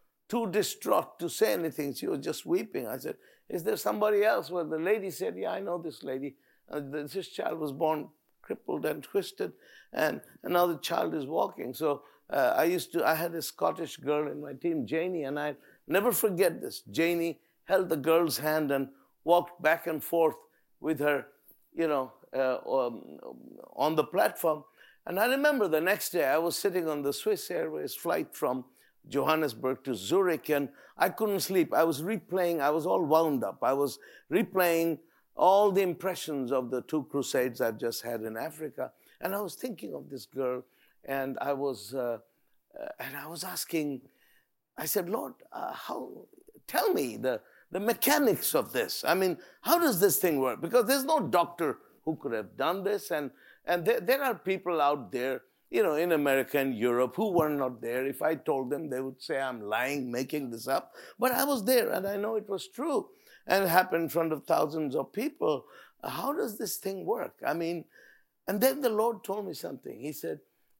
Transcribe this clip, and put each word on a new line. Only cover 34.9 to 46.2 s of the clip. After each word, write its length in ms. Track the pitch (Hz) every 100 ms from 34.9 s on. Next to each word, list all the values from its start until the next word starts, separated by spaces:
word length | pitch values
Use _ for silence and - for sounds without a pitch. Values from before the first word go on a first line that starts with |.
| 160 _ _ _
all 380 | - 175 196 208
the 100 | 185
impressions 720 | 190 170 185 175 - 143 123
of 180 | 131 123
the 120 | 127
two 220 | - 156 131
crusades 500 | 143 127 139 127 120
I've 180 | 117 107
just 240 | 117 113
had 200 | 117 117
in 140 | 110 110
Africa. 560 | 147 156 156 - 131 _ _ -
And 140 | 190
I 60 | 196
was 140 | 202
thinking 400 | - 254 175 190
of 160 | 143 143
this 160 | 135 -
girl, 360 | 131 131 127 - _ _ _
and 340 | - 139 135 127
I 140 | 135
was, 400 | 139 139 120 -
uh, 240 | 131 120 117 _ _ _ _ _ -
uh, 100 | - -
and 180 | - 139
I 100 | 147
was 160 | 165
asking, 600 | 185 175 - 165 147 131 - _ _ _ _ _ _ -
I 80 |
said, 240 | 160 208 175
"Lord, 240 | 220 - - -
uh, 220 | - -
how, 540 | - - - - -